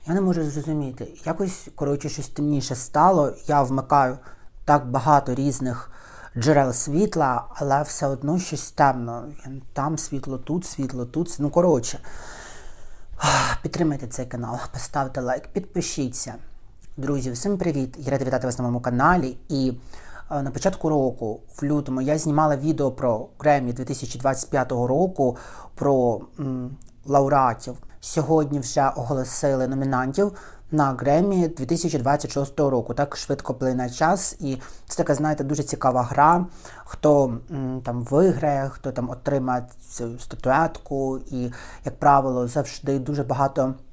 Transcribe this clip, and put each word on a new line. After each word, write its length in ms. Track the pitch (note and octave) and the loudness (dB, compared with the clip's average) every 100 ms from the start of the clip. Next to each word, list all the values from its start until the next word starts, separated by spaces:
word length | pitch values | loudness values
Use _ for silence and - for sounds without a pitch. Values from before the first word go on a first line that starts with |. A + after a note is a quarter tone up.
| - | 0
Я 80 | |
не 60 | F3+ | 0
можу 240 | F#3+ E3+ D#3 | 2 2 0
зрозуміти. 580 | C#3+ D3 D#3 C#3 B2+ A#2 - | -4 -4 -4 -4 -8 -12 -10
Якось, 440 | - F3 G3 F#3 - | -6 -2 -2 -4 -12
коротше, 340 | - C#3+ C#3 C#3+ | -6 -2 -2 -4
щось 200 | - C#3+ | -6 -8
темніше 460 | - D3 C#3+ - | -4 0 0 -2
стало. 580 | A#2+ - D3 E3+ F#3 C#3 - - | -4 -2 4 6 6 4 0 0
Я 160 | D3 | 2
вмикаю 560 | C3+ C3 B2+ D3 C3 C3 - - - - | 2 0 4 4 4 0 -12 -18 -18 -14
так 260 | - D3 B2+ | 4 4 4
багато 440 | B2 B2+ C#3+ C#3 | 0 6 6 6
різних 560 | B2 C#3 C3+ C3 A#2 - - - - - - | 0 0 0 -4 -6 -10 -16 -18 -18 -12 -2
джерел 340 | A#2+ D3 C3+ | 4 6 6
світла, 720 | B2 - C#3+ G#3 F#3 C#3+ B2 - | 2 2 2 2 2 2 2 -4
але 280 | - C#3+ C#3 | -6 2 2
все 240 | D3 - C#3 | 2 -2 -2
одно 320 | C3+ C#3+ F3 | -2 0 0
щось 320 | F3+ D3+ - | -2 -6 -8
темно. 540 | - C#3+ B2+ A#2 A#2+ B2 D3 C3+ C3+ C3+ | 4 4 4 -4 -8 -10 -12 -12 -12 -10
Там 260 | - C#3 D#3 | -4 -2 -2
світло, 400 | - - D3 C3 | -4 -4 -4 -6
тут 260 | - D#3+ | -2 -4
світло, 420 | F3+ - C3 B2 A#2+ | -2 -4 -4 -4 -4
тут 220 | D3+ E3+ | -2 -2
с-, 60 | - | 0
ну, 80 | C#3+ | 0
коротше. 480 | E3+ F3 C#3+ A#2 - - - - - - - - - - - - - | 4 4 4 2 -6 -8 -10 -12 -14 -14 -14 -14 -12 -12 -12 -12 -4
<sighs> 400 | - C3+ - - | 0 2 2 0
Підтримайте 440 | D#3 - D#3+ C#3 A2+ | -4 0 0 0 -4
цей 200 | - B2 | -4 -4
канал, 300 | A#2+ A2+ A#2+ - | -6 -6 -6 -8
поставте 480 | - - D3 C3+ C3+ | -8 -4 -2 -2 -2
лайк, 280 | B2 C3 - | -2 -4 -4
підпишіться. 840 | - - - F3 - C3+ B2 - A2+ - - - - - - | -6 -4 -4 -4 -2 -4 -2 -6 -8 -12 -14 -18 -18 -16 -8
Друзі, 340 | C3+ C#3+ B2+ | -4 -2 -2
всім 280 | A#2+ G3 G3+ | -4 -2 0
привіт! 360 | F3 C#3+ C3 - | 0 0 -4 -6
Я 140 | C#3+ | -2
рада 120 | C#3 | -2
вітати 220 | C3 B2+ B2+ | 0 0 -2
вас 120 | A#2+ | -2
на 40 | |
моєму 180 | B2 A#2+ | -2 -2
каналі. 560 | B2 A#2+ D3 F3+ C#3+ B2 - | 0 2 4 4 2 -6 -4
І, 240 | C#3+ C3 B2 - - - - - | 0 0 -2 -10 -16 -14 -14 -6
е, 120 | D3 | -4
на 80 | C3+ | -4
початку 380 | B2 F#3+ F#3 D#3+ | 0 -2 0 0
року, 520 | D3+ C3 B2 A2+ A2 - - | 2 2 0 -6 -8 -12 -6
в 80 | |
лютому, 360 | C#3+ D3 C#3+ C3 | 0 0 0 -2
я 180 | C3 D#3 | 0 2
знімала 380 | D#3 D3 D#3 C#3+ | 2 4 4 2
відео 340 | D3 D3+ C#3 | 0 2 0
про 360 | A#2+ B2+ A2 - - | 0 0 0 -2 -2
Греммі 340 | D3+ C#3+ B2 | 4 4 2
дві 120 | B2 | -4
тисячі 340 | B2+ C3+ - B2 | -4 -6 -6 -2
двадцять 320 | C3+ C3 - | 0 0 0
п'ятого 360 | C#3+ B2 B2 B2 | 0 0 0 0
року, 500 | C3+ F#3 F#3 C3 A#2+ - - - | 2 2 2 0 0 -10 -16 -16
про, 460 | - C#3+ C3+ B2 A2 - - | -2 2 4 4 0 -6 -8
м, 320 | C#3 C3 B2+ C#3 - - - | -6 -6 -8 -12 -16 -18 2
лауреатів. 680 | C#3 C#3 C#3+ C3 A2+ - B2 - - | 4 6 6 4 2 -6 -12 -14 -12
Сьогодні 540 | - - C#3 D#3+ D3 C#3+ | -4 -2 2 2 2 -2
вже 340 | A#2+ - C3+ C3+ | -2 2 2 0
оголосили 720 | A#2+ C3+ B2+ - D3 C3+ C3 | -2 -2 -2 0 2 2 0
номінантів 640 | C3+ C3+ C3 B2+ C#3+ G3+ G3 - - - | 0 0 0 0 2 0 0 -18 -18 -2
на 140 | D3+ C#3 | 2 2
Греммі 560 | C3 B2+ D3 G3+ F#3+ E3+ | 2 4 4 4 4 2
дві 180 | - C3 | 0 -2
тисячі 320 | E3+ E3+ D3 | 0 2 0
двадцять 320 | B2 D3 B2+ | 2 2 0
шостого 400 | C#3+ C#3 - C#3+ | -2 -4 2 2
року. 240 | C3 A#2 | 2 -2
Так 220 | B2 C#3+ - | -2 -2 -2
швидко 380 | - C#3 - | -4 -4 -4
плине 360 | A#2+ C3 B2+ B2+ | -2 0 0 -4
час, 460 | B2 D#3 F#3+ - - | 0 2 2 0 -2
і 180 | D3 C3 - - - | -4 -6 -8 -16 -10
це 100 | - | -4
така, 180 | E3+ | 0
знаєте, 300 | C#3+ D3+ D3 | 2 2 0
дуже 180 | C#3 C#3+ | 0 -2
цікава 400 | C#3+ B2+ C3 B2+ | -2 0 2 2
гра. 440 | A#2+ C3+ D3 F3 F3+ - - - | 2 6 6 6 2 -8 -18 -18
Хто, 500 | - - D3+ D3 C3+ A#2+ - | -16 0 6 6 6 0 -6
м, 300 | D3+ C3 C3 | -6 -4 -6
там 180 | B2+ A#2+ | -4 -4
виграє, 640 | A#2+ C#3 F#3 - D#3 C#3+ C3+ | 0 4 6 4 2 0 -2
хто 240 | - C#3 | -4 -8
там 180 | A#2+ B2 | -4 -6
отримає 560 | B2 - C#3+ B2+ B2+ B2 - - | -4 -2 0 0 -2 -4 -16 -12
цю 280 | - A#2+ A#2 | -8 -6 -8
статуетку. 1000 | - - B2+ C3+ E3 - - C3+ C3+ C3 - | -10 -4 2 4 2 -2 -8 -4 -2 -4 -6
І, 200 | C3 B2 B2 - - | -6 -6 -8 -16 -10
як 140 | - B2 | -10 0
правило, 500 | C#3+ C#3 C3+ B2 B2 | 6 6 4 0 -2
завжди 500 | C3+ C3+ - C#3 C#3 | -2 -4 -6 -2 -2
дуже 240 | B2+ D3 | -2 -4
багато 520 | C3 B2+ C#3 C#3 C3 C3 - | -2 0 0 0 -2 -2 -14